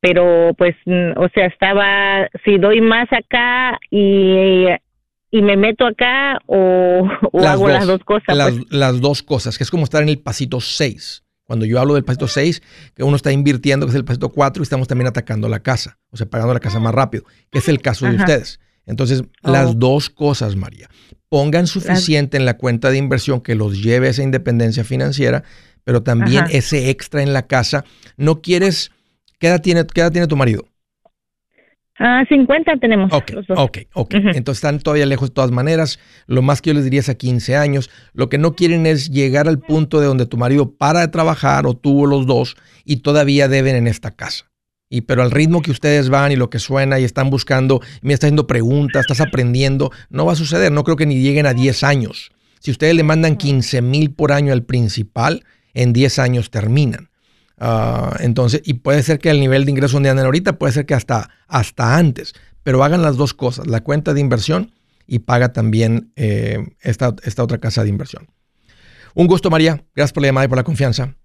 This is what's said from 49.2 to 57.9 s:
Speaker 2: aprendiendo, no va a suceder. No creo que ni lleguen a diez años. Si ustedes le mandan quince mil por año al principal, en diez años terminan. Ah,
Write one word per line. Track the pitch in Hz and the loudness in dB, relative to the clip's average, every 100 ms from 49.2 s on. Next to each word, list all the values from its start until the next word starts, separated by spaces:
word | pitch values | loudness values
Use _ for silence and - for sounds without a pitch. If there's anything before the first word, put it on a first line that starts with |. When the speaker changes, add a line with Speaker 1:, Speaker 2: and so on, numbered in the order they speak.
| 151 | -2
Speaker 2:
aprendiendo, | - 120 123 135 135 127 - - | 0 0 2 0 0 -2 -6 -12
no | - 156 | -2 0
va | |
a | 156 | 0
suceder. | 151 165 185 | -2 0 2
No | 147 | 2
creo | 160 156 | 0 0
que | 151 | 0
ni | 131 | 2
lleguen | 131 143 143 | 2 2 2
a | |
diez | 123 131 120 | 2 0 0
años. | 139 143 110 - - _ _ _ | 0 0 -2 -10 -18 _ _ _
Si | - | -8
ustedes | 123 156 | -2 2
le | 165 | 2
mandan | 156 160 160 151 | 2 2 2 0
quince | 139 139 120 131 | 0 0 0 -2
mil | 120 139 151 | 0 0 0
por | - 147 | 0 0
año | 143 143 | 2 2
al | 131 | 0
principal, | 120 127 113 104 104 - 127 202 _ _ _ | 0 -2 -2 -2 -8 -2 -2 -2 _ _ _
en | - 123 | -2 2
diez | 117 135 - | 4 2 2
años | 127 123 104 | 0 -2 -4
terminan. | 113 107 131 139 - - _ _ _ _ _ | -4 0 2 0 -2 -12 _ _ _ _ _
Ah, | 117 113 113 | -2 -2 -2